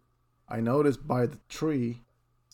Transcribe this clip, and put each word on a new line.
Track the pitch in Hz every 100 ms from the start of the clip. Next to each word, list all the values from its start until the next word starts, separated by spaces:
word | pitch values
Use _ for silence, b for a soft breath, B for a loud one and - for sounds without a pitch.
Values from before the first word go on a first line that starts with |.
| _ _ _ _ -
I | 113
noticed | 117 139 147 120 -
by | 123 120
the | - -
tree, | - 156 139 117 120 _ _ _ _ _